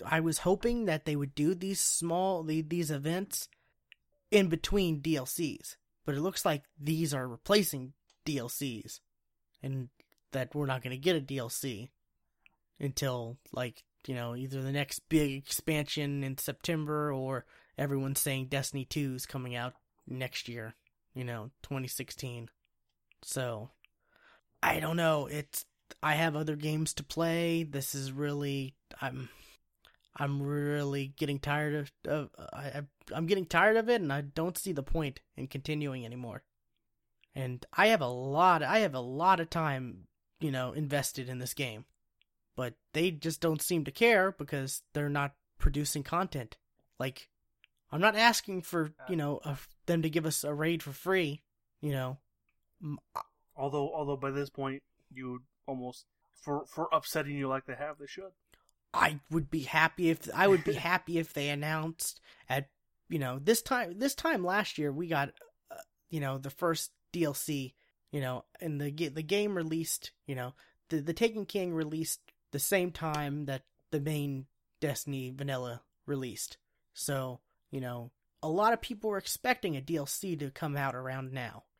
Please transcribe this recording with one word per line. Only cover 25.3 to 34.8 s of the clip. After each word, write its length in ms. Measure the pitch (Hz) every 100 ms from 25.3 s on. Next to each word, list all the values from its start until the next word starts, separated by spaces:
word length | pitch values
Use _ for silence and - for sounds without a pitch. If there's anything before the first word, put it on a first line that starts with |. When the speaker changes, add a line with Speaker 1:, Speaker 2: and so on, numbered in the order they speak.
| 151 147 - - _ - -
Speaker 1:
I 120 | 156
have 220 | 151 165 151
other 200 | 156 147
games 380 | 151 156 156
to 80 | -
play. 600 | - 160 165 170 170 165
This 320 | 156 139 139
is 180 | 139 135
really, 640 | 135 147 143 143 139 131 - - -
I'm, 260 | 131 131 127 - - - _ _ - _ _ -
I'm 260 | 143 139
really 720 | 139 147 147 147 139 139 135 -
getting 220 | 147 143
tired 360 | 147 147 151
of, 180 | 151 147 _ -
of, 240 | 151 - - -
I, 100 | -
I, 200 | 143 143 139 _ -
I'm 140 | 151 165
getting 200 | 202 175
tired 300 | 170 208 226
of 120 | 226
it, 120 | 233
and 120 | 156
I 80 | 139
don't 360 | 143 160 175 170
see 160 | 196
the 100 | 156